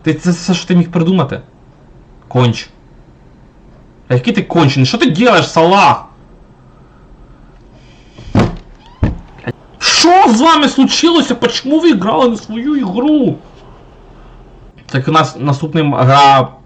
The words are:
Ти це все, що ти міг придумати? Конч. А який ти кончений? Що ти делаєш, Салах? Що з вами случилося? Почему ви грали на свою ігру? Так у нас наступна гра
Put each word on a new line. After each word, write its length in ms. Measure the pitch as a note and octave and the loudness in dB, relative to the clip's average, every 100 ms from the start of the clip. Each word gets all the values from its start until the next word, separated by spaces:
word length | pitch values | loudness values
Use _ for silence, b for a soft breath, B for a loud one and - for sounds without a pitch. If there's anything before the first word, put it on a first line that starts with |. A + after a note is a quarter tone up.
Ти 120 | D#3+ | -4
це 180 | D#3 F#3 | -2 -2
все, 220 | E3+ - | -2 -2
що 140 | F3 - | -4 0
ти 80 | F3+ | 0
міг 160 | E3+ | 0
придумати? 500 | F3 E3 F#3 C3+ - - _ - - - - - - - | -2 0 0 -2 -8 -14 _ -20 -20 -20 -20 -20 -20 -6
Конч. 420 | B2+ A#2+ A2 - - - - - - - - - - - - - - - | 0 0 -2 -10 -20 -20 -20 -20 -20 -20 -20 -20 -20 -20 -20 -20 -20 -4
А 60 | |
який 200 | B2+ A#3 | -2 -2
ти 100 | G#3 | -4
кончений? 420 | - E3+ C#3+ C#3 C3 | -2 0 2 2 0
Що 120 | A3+ | 0
ти 140 | C#4+ | 0
делаєш, 380 | D#3 B3 F#3 C3+ | 2 2 2 0
Салах? 560 | E3 E3 G3 E3+ - - - - - - - - - - - - - - - - - - - - - - - - - - - - - - - - - - - - - - - | 0 2 4 2 0 -6 -20 -20 -20 -20 -20 -20 -20 -20 -20 -20 -20 -20 -20 -20 -20 -20 -20 -20 -20 -20 -20 -6 -2 -2 -6 -20 -20 -20 -6 -6 -6 -16 -14 -14 -14 -20 -8
Що 540 | - - E4 F#4 G4 | -4 0 4 4 4
з 80 | A3 | 4
вами 280 | D#4+ D#4 C#4 | 2 2 0
случилося? 680 | - C4+ - E4 E4 - B3 | 0 0 2 0 0 -2 -4
Почему 440 | A#3 - C4 D#4 | -4 -4 -2 0
ви 140 | E4+ | 2
грали 360 | G#3+ G3 - B3 | 0 0 0 0
на 80 | A3+ | -2
свою 380 | - A3 C4+ C#4+ | -10 -8 -4 -4
ігру? 600 | G#3 G3 C#4+ D4+ A3 C3 - - - - - - - - - - - - - - - | -4 -2 0 0 0 -4 -14 -20 -20 -20 -20 -20 -20 -20 -20 -20 -20 -20 -20 -20 -8
Так 220 | C3+ C3 | -6 -2
у 40 | |
нас 240 | D#3 C#3+ - | -2 -4 -4
наступна 440 | C#3+ C3+ D#3+ C#3 | -4 -4 -4 -2
гра 640 | D3+ C3 B2+ C#3 C#3 C3+ - - | -2 0 2 4 6 4 0 -10